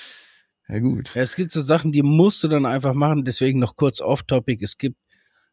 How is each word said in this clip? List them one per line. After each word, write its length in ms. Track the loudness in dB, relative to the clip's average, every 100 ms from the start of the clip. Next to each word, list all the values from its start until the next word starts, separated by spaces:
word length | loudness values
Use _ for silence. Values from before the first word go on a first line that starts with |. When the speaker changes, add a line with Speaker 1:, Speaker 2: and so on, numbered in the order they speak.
| -20 -20 -20 _ _ _ -8
Speaker 1:
Ja, 100 | -2
gut. 360 | -2 -2 -6
Speaker 2:
Ja, 80 | -4
es 140 | -4 -2
gibt 140 | -4
so 100 | -4
Sachen, 320 | 0 0 2
die 100 | 2
musst 400 | 4 6 4 4
du 60 | 0
dann 160 | 0
einfach 300 | 0 0 0
machen, 300 | 0 2 0
deswegen 340 | -2 0 0 2
noch 180 | 0 0
kurz 240 | -2 0
off-topic. 640 | -2 -4 0 -2 0 -4
Es 140 | -4 -4
gibt, 180 | -6 -8 _ _ _ _ _